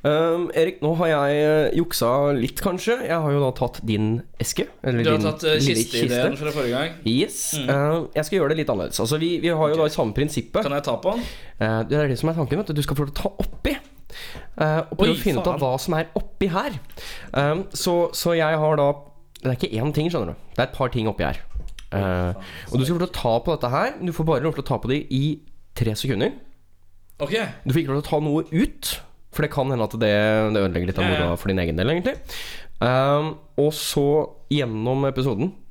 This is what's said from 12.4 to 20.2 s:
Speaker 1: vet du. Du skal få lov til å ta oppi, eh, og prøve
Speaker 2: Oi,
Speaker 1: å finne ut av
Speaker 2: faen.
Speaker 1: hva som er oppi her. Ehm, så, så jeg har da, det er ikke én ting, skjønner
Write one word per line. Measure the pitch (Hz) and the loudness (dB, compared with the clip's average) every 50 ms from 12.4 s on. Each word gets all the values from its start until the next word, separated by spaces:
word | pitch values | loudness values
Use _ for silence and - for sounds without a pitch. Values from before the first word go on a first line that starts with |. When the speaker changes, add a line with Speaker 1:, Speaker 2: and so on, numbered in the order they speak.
| 147 110 143 - | -2 0 0 -2
Speaker 1:
vet | 208 | -2
du. | - | -2
Du | 156 147 | -2 -2
skal | 139 - 143 | 0 0 0
få | 139 147 | -2 -2
lov | 139 - | -2 -4
til | - | -4
å | |
ta | - 196 - - | -4 -4 -2 -2
oppi, | 185 - - - - 294 285 277 - - - - - - - - - - - - - - - - | -4 -4 -4 -4 -2 -4 -4 -4 -8 -18 -20 -20 -16 -16 -14 -14 -14 -12 -14 -12 -12 -12 -2 0
eh, | 156 156 156 160 - - | 0 2 2 0 -2 -4
og | - 151 | 0 2
prøve | 196 233 | 2 2
Speaker 2:
Oi, | 226 | 2
Speaker 1:
å | - | 2
finne | - 202 147 117 | 2 0 0 2
ut | - | 2
av | 175 - - | 0 0 0
Speaker 2:
faen. | |
Speaker 1:
hva | 139 131 127 131 | 0 0 0 -2
som | - - 165 | -2 -2 -2
er | 156 165 - - | -2 -2 -2 -4
oppi | - - - - - 190 190 | -6 -4 -4 -4 -2 -2 0
her. | 165 190 254 294 202 131 - - - - - - - - - - - | 0 -2 -2 -2 -6 -8 -10 -12 -14 -14 -12 -12 -12 -12 -12 -4 0
Ehm, | 135 143 147 156 180 190 - | 2 2 2 2 0 -2 -6
så, | - - - 185 175 175 170 165 | -6 -2 0 2 4 4 2 2
så | - - - 170 170 | 0 0 0 2 4
jeg | 165 156 151 160 156 | 4 4 2 2 4
har | 156 156 156 | 4 4 4
da, | 147 143 143 143 143 - - - - - - - - - | 4 4 4 2 0 -8 -18 -20 -20 -20 -20 -20 -4 -2
det | 131 | -2
er | 127 123 - - | 0 0 -2 -2
ikke | 110 107 | 0 0
én | 120 151 - | 0 0 0
ting, | 151 151 208 | 2 0 2
skjønner | 175 147 | 0 0